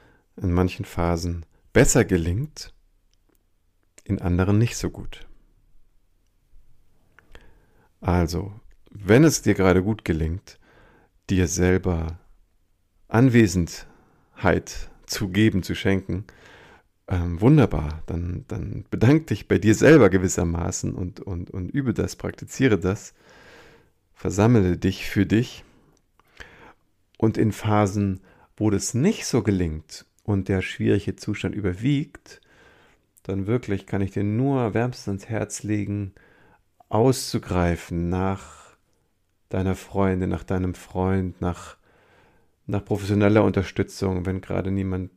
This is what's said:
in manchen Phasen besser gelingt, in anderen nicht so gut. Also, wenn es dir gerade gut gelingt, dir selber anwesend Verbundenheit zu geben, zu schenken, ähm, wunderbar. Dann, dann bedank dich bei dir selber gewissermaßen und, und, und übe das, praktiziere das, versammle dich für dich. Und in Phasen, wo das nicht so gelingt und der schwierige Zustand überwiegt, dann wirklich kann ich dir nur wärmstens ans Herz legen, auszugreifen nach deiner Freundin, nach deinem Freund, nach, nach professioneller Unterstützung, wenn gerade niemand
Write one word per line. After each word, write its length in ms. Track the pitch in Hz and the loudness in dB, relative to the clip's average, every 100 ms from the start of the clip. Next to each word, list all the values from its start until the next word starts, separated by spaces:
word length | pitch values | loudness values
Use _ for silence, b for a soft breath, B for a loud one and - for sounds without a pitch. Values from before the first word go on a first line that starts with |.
| b b b - | b b b -6
in 160 | 87 | 0
manchen 320 | 87 92 - | 2 0 -2
Phasen 600 | 98 - 85 85 87 85 - _ _ | -8 -2 -2 -2 -4 -6 -12 _ _
besser 320 | 107 139 127 | 2 4 4
gelingt, 680 | 95 87 82 98 151 - - - _ _ _ _ _ _ _ _ _ _ _ _ | 2 2 0 -4 -6 -12 -20 -20 _ _ _ _ _ _ _ _ _ _ _ _
in 160 | - 98 | -6 -4
anderen 380 | 92 87 92 104 | 0 0 2 2
nicht 180 | 120 - | 2 -2
so 140 | - | -8
gut. 360 | - - - - - _ _ _ - - _ _ _ _ _ _ - - - _ _ b b b b b b b b b _ | -8 -12 -12 -16 -20 _ _ _ -20 -20 _ _ _ _ _ _ -20 -20 -20 _ _ b b b b b b b b b _
Also, 600 | - 87 80 85 101 107 - - _ | 0 0 0 -2 -8 -14 -20 -20 _
wenn 340 | 104 95 120 | -4 4 6
es 180 | 160 - | 6 4
dir 120 | 107 | 0
gerade 280 | 98 95 90 | 2 4 4
gut 220 | 98 107 | 2 -2
gelingt, 560 | - 80 80 90 - - b b b b b _ - | -2 -2 -2 -6 -12 -20 b b b b b _ -2
dir 200 | 92 87 | 0 0
selber 720 | 90 90 92 92 82 80 82 - _ _ _ _ _ _ _ - | 0 2 2 0 -2 -4 -10 -18 _ _ _ _ _ _ _ -2
anwesend 800 | 110 131 120 104 90 82 - - b b b b - | 2 6 6 4 2 -2 -6 -18 b b b b -2
Verbundenheit 540 | 90 87 - - - - - | 2 2 -2 -10 -12 -16 -10
zu 220 | - 95 | -6 -2
geben, 340 | 98 110 95 | 2 2 2
zu 120 | - | -2
schenken, 500 | 90 98 98 - 90 B B B B B B B _ - | -4 -2 -2 -4 -8 B B B B B B B _ -6
ähm, 320 | 90 87 85 | -4 -2 2
wunderbar. 640 | 113 151 107 80 76 80 - | 6 6 6 2 -4 -8 -8
Dann, 380 | 85 87 92 - | -6 -6 -8 -10
dann 360 | 104 - - - | -10 -8 -10 -8
bedank 380 | 87 113 156 156 | 2 4 4 2
dich 200 | 117 - | -6 0
bei 100 | 98 | 2
dir 160 | 107 | 4
selber 360 | 95 - 160 98 | 6 8 8 8
gewissermaßen 840 | 92 90 - 85 85 90 - 95 | 4 0 0 -2 -2 -4 -6 -6
und, 260 | - 92 - | -6 -8 -10
und, 300 | - 87 90 | -10 -10 -10
und 200 | 95 92 | -10 -8
übe 240 | 143 131 | -4 -2
das, 220 | - 90 - | -2 -4 -6
praktiziere 600 | - - - - 135 98 | -10 -10 -12 0 2 2
das, 360 | 92 104 - b b b b b b b b _ _ | 0 -4 -8 b b b b b b b b _ _
versammle 600 | _ 92 92 113 117 90 82 | _ -4 2 4 4 4 2
dich 320 | 95 - - | -2 -2 -4
für 180 | 107 92 | -2 2
dich. 380 | 104 123 - b b b _ _ _ B B B B B B _ _ _ - | 2 0 -8 b b b _ _ _ B B B B B B _ _ _ -2
Und 200 | 113 - | 0 2
in 140 | 110 | 0
Phasen, 680 | - 107 104 101 104 98 95 b b b - | 0 0 2 2 0 -2 -4 b b b -2
wo 140 | 107 | 0
das 240 | 98 - | 0 -2
nicht 320 | 117 180 226 - | 0 0 -2 -2
so 160 | 123 | 0
gelingt 640 | 101 95 85 78 - - - _ | 0 0 -2 -4 -12 -20 -20 _
und 240 | - 98 95 | -2 -2 0
der 140 | 95 | -2
schwierige 540 | - - 110 104 98 - | -4 -2 0 0 -2 -8
Zustand 380 | - 101 95 | -8 -6 -6
überwiegt, 880 | 104 95 90 131 139 170 - - - b b b b b b _ _ | -4 -4 -2 -2 -2 -4 -12 -20 -20 b b b b b b _ _
dann 240 | - 98 98 | -8 -4 -2
wirklich 400 | 123 - 98 - | -2 -2 -6 -4
kann 160 | 98 | -4
ich 100 | 98 | -2
dir 120 | - | -2
nur 500 | 101 110 135 135 113 | -2 0 0 0 0
wärmstens 340 | 104 123 - - | 0 -2 -4 -8
ans 200 | 98 - | -8 -6
Herz 340 | 107 104 - | -6 -6 -6
legen, 500 | 104 104 101 101 98 b b b b b _ _ - | -4 -4 -2 -6 -8 b b b b b _ _ -4
auszugreifen 1200 | 107 127 131 - 117 - 90 87 82 - 87 87 | 2 2 2 -2 -6 -2 0 2 0 -4 -4 -2
nach 680 | 92 95 95 - - - _ _ _ _ _ _ _ _ | -2 -2 -4 -10 -20 -20 _ _ _ _ _ _ _ _
deiner 260 | 98 95 | -2 -2
Freundin, 560 | 92 - 98 95 92 92 | -4 -4 -2 0 0 -2
nach 140 | 87 | -4
deinem 300 | - 92 92 | -4 -4 -4
Freund, 680 | 90 - 92 92 95 92 - | -6 -8 -4 0 0 -2 -4
nach, 360 | 87 87 - - b b b b b b b _ - | -6 -6 -12 -20 b b b b b b b _ -8
nach 180 | 101 | -6
professioneller 600 | - 101 98 101 101 107 | -4 -4 0 2 4 6
Unterstützung, 840 | 101 95 - - 95 - 98 92 90 | 4 2 -2 -4 -6 -4 -4 -2 -4
wenn 140 | 92 | -6
gerade 300 | - 95 95 | -4 -4 -2
niemand 400 | 98 95 92 90 | -4 -4 -6 -8